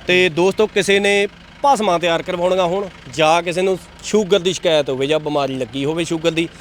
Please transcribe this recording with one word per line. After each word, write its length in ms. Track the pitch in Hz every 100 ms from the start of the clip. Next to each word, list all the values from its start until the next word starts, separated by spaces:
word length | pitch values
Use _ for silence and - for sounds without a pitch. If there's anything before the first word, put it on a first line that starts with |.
| -
ਤੇ 220 | 180 185
ਦੋਸਤੋ, 380 | 156 185 190 214
ਕਿਸੇ 320 | 202 185 196
ਨੇ 300 | 202 202 202 - - -
ਭਸਮਾਂ 340 | 285 240 214 170
ਤਿਆਰ 240 | 170 165
ਕਰਵਾਉਣੀਆਂ 420 | 165 180 180 185
ਹੋਣ 220 | 175 185 196 - -
ਜਾਂ 280 | 123 156 170
ਕਿਸੇ 200 | 175 170
ਨੂੰ 160 | 190 185 - -
ਸ਼ੂਗਰ 360 | - 208 190 196
ਦੀ 140 | 175
ਸ਼ਿਕਾਇਤ 380 | 165 180 156 143
ਹੋਵੇ 160 | 131 139
ਜਾਂ 140 | 156
ਬਿਮਾਰੀ 340 | 151 147 135
ਲੱਗੀ 300 | 131 120 135
ਹੋਵੇ 200 | 139 160
ਸ਼ੂਗਰ 260 | 165 165 165
ਦੀ, 180 | 165 170 -